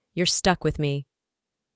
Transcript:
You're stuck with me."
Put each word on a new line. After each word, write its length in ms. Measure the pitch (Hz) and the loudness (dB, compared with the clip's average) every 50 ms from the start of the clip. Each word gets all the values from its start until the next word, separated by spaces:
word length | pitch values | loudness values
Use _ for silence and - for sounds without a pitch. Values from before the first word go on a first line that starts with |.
| _ _ _ | _ _ _
You're 120 | 175 180 | -2 0
stuck 380 | 165 - - - 190 175 - - | 0 0 2 2 2 0 2 0
with 160 | 156 151 - | -2 0 0
me." 260 | 151 143 143 143 139 - _ _ _ _ _ _ _ _ _ _ _ _ _ | -2 -2 -2 -4 -6 -10 _ _ _ _ _ _ _ _ _ _ _ _ _